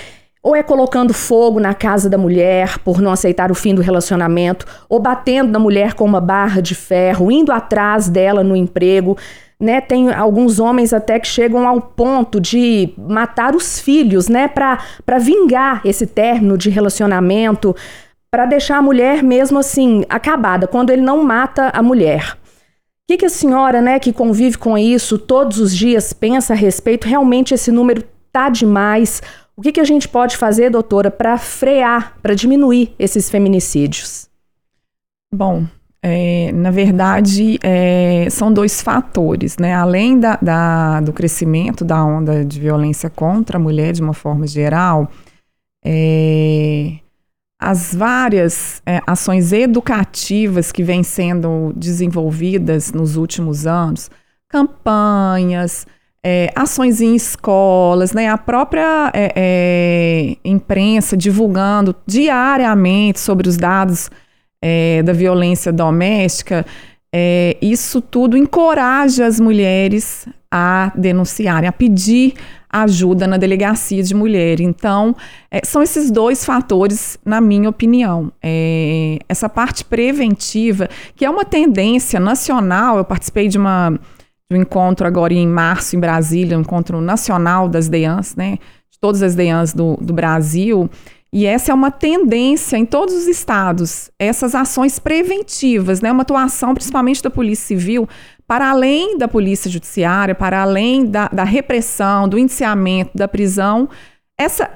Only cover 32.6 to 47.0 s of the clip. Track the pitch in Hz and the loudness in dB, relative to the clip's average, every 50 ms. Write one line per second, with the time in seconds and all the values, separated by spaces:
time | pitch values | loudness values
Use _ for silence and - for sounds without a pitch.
32.6 | 285 254 240 247 233 226 - - 196 190 - 214 185 - - 202 202 190 196 185 | 4 4 4 2 2 0 -2 -4 -4 -2 0 -2 -2 0 0 0 2 2 2 0
33.6 | - - - 147 143 147 147 - - - - - - _ _ _ _ _ _ _ | 0 -2 -2 -2 -2 -2 -4 -6 -10 -12 -14 -16 -18 _ _ _ _ _ _ _
34.6 | _ _ _ _ _ _ _ _ _ _ _ _ _ - 202 196 196 190 175 165 | _ _ _ _ _ _ _ _ _ _ _ _ _ -10 -6 -2 -2 0 0 -2
35.6 | 165 165 - - _ _ _ _ - 180 170 175 175 175 175 175 170 - - 170 | -4 -6 -8 -14 _ _ _ _ -4 -2 -2 0 0 0 0 0 -2 -2 0 0
36.6 | 175 185 185 196 196 202 185 185 185 190 190 202 208 196 196 196 214 220 220 - | 0 2 2 2 2 2 2 2 2 2 2 2 2 2 2 2 2 2 0 0
37.6 | - 190 185 180 180 180 180 180 180 175 180 170 175 - - - 208 220 220 202 | 0 0 2 2 2 2 2 2 2 2 2 2 0 -2 -2 0 2 2 2 2
38.6 | 202 202 - - - 220 214 247 254 - - 190 165 156 175 - - 170 - - | 2 0 -2 -4 -4 -2 -2 -2 -2 -2 -2 -2 0 0 0 -2 -4 -4 -4 -2
39.6 | 175 175 180 180 175 180 180 190 220 247 262 254 226 226 208 - 190 170 165 165 | -2 0 0 0 2 2 2 2 2 2 4 4 4 2 0 0 0 0 2 2
40.6 | 170 170 165 165 160 156 156 156 151 151 156 - 170 165 - - 170 160 156 160 | 2 2 2 2 2 0 0 0 0 -2 -2 -2 -2 -2 -2 -2 -2 0 0 0
41.6 | 185 240 226 - 175 165 160 160 156 151 151 156 160 151 151 147 143 143 147 147 | 0 -2 -4 -4 -2 -2 0 0 2 0 0 0 0 0 0 0 -2 -4 -6 -4
42.6 | 147 151 151 151 147 151 147 - - 160 - - 160 165 190 220 220 - 196 180 | -2 -2 0 0 0 -2 -2 -4 -6 -10 -6 -4 -2 0 0 0 -2 -2 -2 -2
43.6 | 160 156 156 151 156 165 170 165 160 156 151 - - 151 147 147 151 147 147 147 | 0 0 0 0 0 -2 -2 -2 -2 -4 -4 -6 -6 -4 -4 -4 -4 -4 -4 -2
44.6 | 147 151 156 170 180 180 165 151 143 - - - - _ _ _ _ _ _ _ | -2 0 0 0 2 2 2 0 0 -2 -6 -14 -20 _ _ _ _ _ _ _
45.6 | _ _ _ _ - 160 160 160 160 160 160 156 160 156 156 156 156 156 156 151 | _ _ _ _ -6 -2 -2 0 2 2 2 2 2 2 2 2 2 2 0 0
46.6 | 151 151 151 147 151 160 156 156 | 0 0 -2 -2 -4 -6 -8 -12